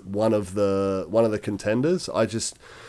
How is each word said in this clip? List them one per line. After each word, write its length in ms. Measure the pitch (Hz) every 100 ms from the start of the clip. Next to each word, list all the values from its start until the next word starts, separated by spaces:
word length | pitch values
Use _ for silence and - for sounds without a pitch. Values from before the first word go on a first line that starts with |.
| 92
one 280 | 101 110
of 200 | 107 92
the, 520 | 98 101 98 98 95 90
one 160 | 110 113
of 60 |
the 80 | 107
contenders. 680 | - 101 104 117 147 180 -
I 180 | 95 110
just, 320 | 110 - - - -